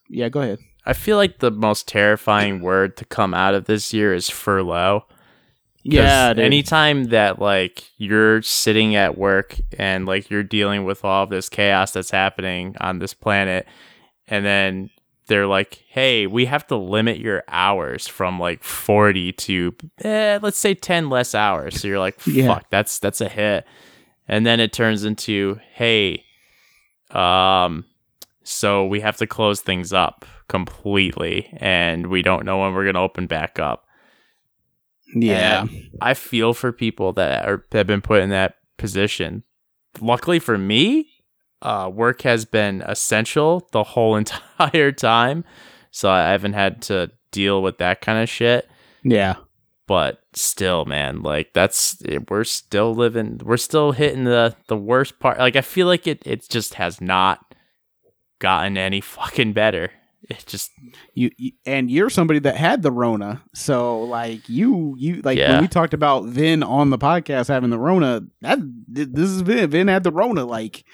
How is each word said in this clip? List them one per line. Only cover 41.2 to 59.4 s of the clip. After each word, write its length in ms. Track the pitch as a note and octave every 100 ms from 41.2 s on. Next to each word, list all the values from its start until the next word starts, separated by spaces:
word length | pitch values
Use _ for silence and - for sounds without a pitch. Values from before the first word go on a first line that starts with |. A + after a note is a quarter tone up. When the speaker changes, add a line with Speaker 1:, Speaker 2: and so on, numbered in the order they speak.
| _ _ _ -
Speaker 2:
uh, 300 | - G#2 F#2
work 280 | G2+ A#2+ A#2+
has 240 | C3 A#2 A2
been 360 | A2+ G2+ F#2+ -
essential 840 | G#2 - A2 A#2 D3+ D3+ F3 -
the 120 | A2
whole 320 | - A#2+ A2 G#2+
<laughs> 420 | G#2+ - - -
entire 300 | D3 D#3+ C#3+
time, 520 | C#3 A#2 A#2 B2 D#3+ - - - - _
so 180 | - G2
I 200 | F#2 E2
haven't 240 | G2 G2+
had 280 | G2+ G2 -
to 280 | - F#2+ E2+ - _
deal 300 | G2 G2 G2
with 160 | F#2+ -
that 220 | F2+ F#2+
kind 180 | - A2
of 60 | A#2
shit. 400 | - A#2 B2 - _ _ _
Speaker 1:
Yeah. 320 | B2+ G#2+ F#2+ - - _ _ _ -
Speaker 2:
But 320 | F#2 C#2 - _
still, 520 | - - - F#2 F2 C#2+
man, 360 | D2 C#2 D#2
like, 320 | D2+ D2 -
that's, 480 | E2+ G2 - - - -
it, 240 | C#2+ -
we're 160 | G2+ A2+
still 480 | - - G2+ A2+ A2+
living, 460 | A#2+ A#2 A2 A#2
we're 140 | A#2 B2
still 340 | - D#3 D3
hitting 320 | C3 D3 C3
the, 320 | B2 A#2+ A#2 - -
the 100 | G#2+
worst 420 | G2+ B2+ C3+ -
part. 180 | B2+ -
Like, 180 | B2+ C3+
I 40 |
feel 260 | - F#3 F3+
like 200 | F3 E3+
it, 140 | D3 -
it 220 | A2+ -
just 260 | A#2 - -
has 260 | F2 -
not 520 | F#2 F#2 F#2+ - _ _ _ _ _ _ _ _ _ -
gotten 380 | F#2 F2 G2 G2
any 240 | F#2+ G2
fucking 500 | - - - -